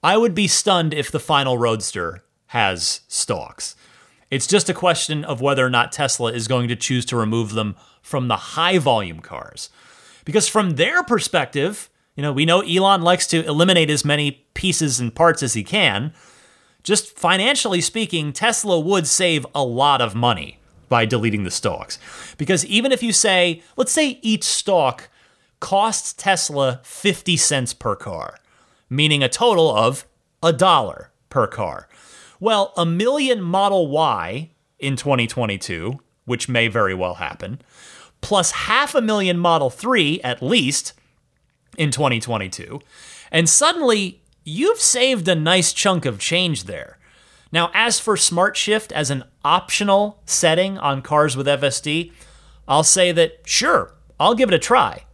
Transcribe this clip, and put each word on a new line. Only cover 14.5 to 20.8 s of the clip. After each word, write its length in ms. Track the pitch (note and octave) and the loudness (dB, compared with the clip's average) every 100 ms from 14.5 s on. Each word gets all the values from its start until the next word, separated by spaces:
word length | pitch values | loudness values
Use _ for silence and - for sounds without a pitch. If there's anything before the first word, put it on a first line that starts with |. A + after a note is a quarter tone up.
pieces 460 | - F#3+ E3+ D#3 A#2+ | -6 -2 0 -2 -2
and 160 | B2 - | -4 2
parts 260 | E3 D#3+ | 2 2
as 120 | C3 | -2
he 100 | A#2 | -4
can. 500 | G2 G#3 E3 G2+ D3 - - - _ _ _ _ | -2 0 2 0 -4 -10 -20 -20 _ _ _ _
Just 340 | - G#3 - - | -2 -2 -2 -4
financially 640 | F3 F#3 A3 C#4+ A3+ F3+ | 0 2 2 0 0 -2
speaking, 500 | - A3+ A3 E3+ D3 | -2 -4 -4 -4 -6
Tesla 480 | C#3 A3+ A3 G#3 F3 | -2 -2 0 0 0
would 280 | D#3 G3 D3+ | 2 0 0
save 400 | - F#3 D#3 B2+ C#3+ | 0 2 0 -2 -4
a 80 | |
lot 380 | C3 A#2 C#3+ C#3 | -2 2 2 4
of 140 | A#2 G2+ | 2 0
money 440 | A#2+ F2+ C#2+ - _ _ | 0 0 -6 -18 _ _